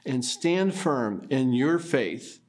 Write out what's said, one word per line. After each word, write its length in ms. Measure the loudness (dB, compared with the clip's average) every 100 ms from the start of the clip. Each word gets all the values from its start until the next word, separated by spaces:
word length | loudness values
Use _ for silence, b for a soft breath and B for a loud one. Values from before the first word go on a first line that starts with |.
and 200 | -4 -2
stand 480 | -2 0 2 2 2
firm 540 | 0 0 2 0 -4 -2
in 220 | 0 2
your 280 | 4 4 2
faith 580 | -2 -4 -4 -6 -12 -18